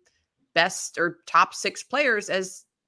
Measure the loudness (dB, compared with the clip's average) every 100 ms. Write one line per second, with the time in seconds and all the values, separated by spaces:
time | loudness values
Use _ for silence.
0 | _ _ _ _ _ 2 2 0 -8 -2
1 | -4 -4 0 4 4 2 -6 -6 -4 0
2 | 0 0 -2 -4 -4 -10 -20 _